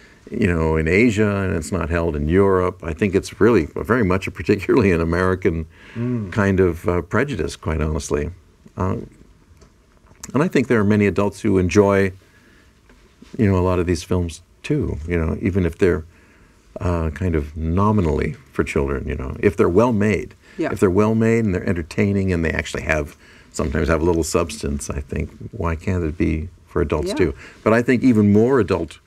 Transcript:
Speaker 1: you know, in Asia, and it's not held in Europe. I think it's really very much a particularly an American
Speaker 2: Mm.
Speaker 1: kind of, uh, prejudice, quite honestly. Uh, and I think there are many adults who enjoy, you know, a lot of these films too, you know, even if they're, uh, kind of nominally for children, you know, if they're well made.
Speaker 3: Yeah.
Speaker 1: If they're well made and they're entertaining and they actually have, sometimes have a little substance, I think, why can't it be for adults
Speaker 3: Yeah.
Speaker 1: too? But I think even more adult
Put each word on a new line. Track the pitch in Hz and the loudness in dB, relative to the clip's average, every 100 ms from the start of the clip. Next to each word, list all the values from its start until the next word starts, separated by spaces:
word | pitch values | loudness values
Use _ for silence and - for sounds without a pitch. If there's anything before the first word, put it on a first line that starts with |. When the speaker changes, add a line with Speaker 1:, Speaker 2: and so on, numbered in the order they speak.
| - _ - | -20 _ -10
Speaker 1:
you | - 101 | -2 0
know, | 85 80 80 | 2 0 0
in | 78 | 2
Asia, | 92 123 101 107 101 | 4 4 2 0 0
and | 95 87 | -2 -4
it's | 80 | -4
not | 92 80 | -4 -2
held | 85 85 | -2 -2
in | 73 73 | -2 2
Europe. | 92 98 92 90 - | 4 4 4 0 -4
I | 80 | -8
think | - 104 | -2 0
it's | 90 - - | 0 -2 2
really | 110 110 76 | 4 4 0
very | - 76 123 | -6 0 0
much | 95 92 - | 2 0 -4
a | |
particularly | - 92 98 - 139 98 | -10 -8 -6 0 2 4
an | 82 | 2
American | 82 82 92 92 98 82 80 - - 113 | 0 0 0 0 -2 -4 -8 -16 -16 -8
Speaker 2:
Mm. | 120 120 98 | -6 -4 -4
Speaker 1:
kind | 107 98 95 | 0 2 4
of, | 92 82 - | 2 0 -2
uh, | 87 | -4
prejudice, | 85 107 143 107 - - | -2 -2 -2 -4 -6 -6
quite | - 78 | -6 -2
honestly. | 78 78 - 71 76 - _ _ - - | -2 -4 -4 -4 -4 -10 _ _ -16 -6
Uh, | 95 110 - - - _ _ - - _ _ _ _ - - | -6 -6 -10 -20 -20 _ _ -20 -20 _ _ _ _ -20 -4
and | 127 | -2
I | 180 | 0
think | 151 123 | 0 2
there | 120 | 2
are | |
many | 101 104 101 | 4 4 4
adults | 90 101 - | 2 -2 -2
who | 113 95 | 0 2
enjoy, | 90 104 101 98 95 92 _ _ _ _ _ _ _ - _ _ - - | 4 4 4 4 0 -4 _ _ _ _ _ _ _ -20 _ _ -12 0
you | 104 | 2
know, | 92 | 2
a | |
lot | 90 90 | 2 0
of | 87 | 0
these | 85 | -2
films | - 90 85 - _ _ | -2 -2 -2 -8 _ _
too, | - 147 - 71 80 | -4 -2 -2 -6 -2
you | 87 | -2
know, | 80 78 | -2 -2
even | 95 95 | -2 0
if | 85 - | -2 0
they're, | 95 82 - _ _ _ _ _ _ - | 0 0 -4 _ _ _ _ _ _ -6
uh, | 90 85 80 | -2 -2 -2
kind | - 92 78 | -4 -2 -2
of | 73 80 | -4 -6
nominally | 80 87 104 107 82 73 73 - - | -2 0 2 2 2 0 -2 -8 -12
for | - | -6
children, | 76 76 69 67 71 | -2 -2 -2 -4 -6
you | |
know, | 67 65 - | -6 -8 0
if | 101 - | 0 2
they're | 92 | 2
well | 87 123 | 4 4
made. | 107 107 95 - - - - | 2 0 -2 -4 -16 -18 -8
Speaker 3:
Yeah. | 151 | -6
Speaker 1:
If | - | 0
they're | 101 | 2
well | 90 107 | 2 2
made | 113 113 113 | 2 2 2
and | 107 | 0
they're | 90 - | -2 -2
entertaining | 87 82 - 104 101 95 | -4 -4 -2 0 0 0
and | 87 | 0
they | 80 | 0
actually | 78 - - | -2 -4 -6
have, | 78 78 73 - - - - | -2 -2 -2 -10 -20 -20 -14
sometimes | - 78 78 76 | -6 -2 0 0
have | 80 | 2
a | |
little | 85 82 | 2 0
substance, | 78 87 85 - 76 71 - | 0 -2 -2 -6 -6 -6 -6
I | 73 | -8
think, | - 78 80 - - | -6 -6 -8 -10 -14
why | 110 85 78 | -6 -4 -4
can't | - 92 | -4 -4
it | 82 80 | -4 -2
be | 82 80 78 - _ | -2 -2 -8 -16 _
for | 78 | -4
adults | 73 78 87 | -2 -2 -4
Speaker 3:
Yeah. | |
Speaker 1:
too? | 302 82 - - - | -2 -2 -2 -16 -4
But | 107 | 0
I | 113 | 0
think | 120 123 | 2 2
even | 131 107 104 | 4 4 6
more | 104 117 135 | 4 4 2
adult | 90 90 82 - | 2 0 -4 -12